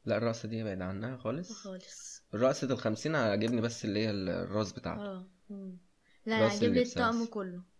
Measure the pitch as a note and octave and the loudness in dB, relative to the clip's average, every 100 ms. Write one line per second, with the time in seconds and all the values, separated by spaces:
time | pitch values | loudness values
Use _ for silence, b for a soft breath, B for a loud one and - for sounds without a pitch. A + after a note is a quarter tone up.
0 | - G#2+ A#2 A2+ A2 A2+ A2 F#2+ F#2 G2 | 2 2 2 -2 -4 -4 -4 -2 -2 -4
1 | A2 B2+ A2 C#3 F3+ G#3+ G3+ F#3 - - | -4 -4 -4 -4 -6 -12 -12 -12 -14 -16
2 | - - _ G#2+ B2+ C3+ C3 B2 A2+ G#2+ | -14 -16 _ 4 4 4 0 0 0 0
3 | D3+ D#3 A2+ G2+ A2+ A#2+ A#2 A#2+ G#2+ G2+ | 0 2 4 4 4 2 0 -2 0 2
4 | A2 G2+ F#2 F2+ F2+ G2+ G2+ - - G#3 | 2 0 0 -2 0 0 -2 -4 -6 -6
5 | G3+ F#3 F#3+ _ - G3+ F#3+ F3+ - _ | -6 -10 -14 _ -14 -12 -10 -12 -20 _
6 | b b A3 A3 A3 G#3 A#3 A#3+ B3 B3 | b b -2 4 4 6 4 4 2 2
7 | A#3 A#3 A#3 A3 F#3+ F3+ F#3 | 2 2 -2 -4 -6 -8 -14